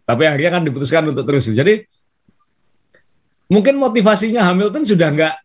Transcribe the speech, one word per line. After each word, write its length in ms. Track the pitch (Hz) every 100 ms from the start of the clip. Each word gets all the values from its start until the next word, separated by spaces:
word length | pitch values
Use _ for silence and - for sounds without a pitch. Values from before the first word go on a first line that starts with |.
Tapi 200 | - 117
akhirnya 320 | 156 143 170 175
kan 60 |
diputuskan 400 | 156 127 135 160 156
untuk 160 | 131
terus. 240 | 131 143 110
Jadi 360 | 110 180 214 - _ _ _ _ _ _ _ _ _ _ _ _ _ _ _ -
mungkin 280 | 208 254 277
motivasinya 680 | 254 226 202 202 220 226 180
Hamilton 360 | 180 208 302
sudah 240 | 226 180 156
nggak 200 | 151 156 -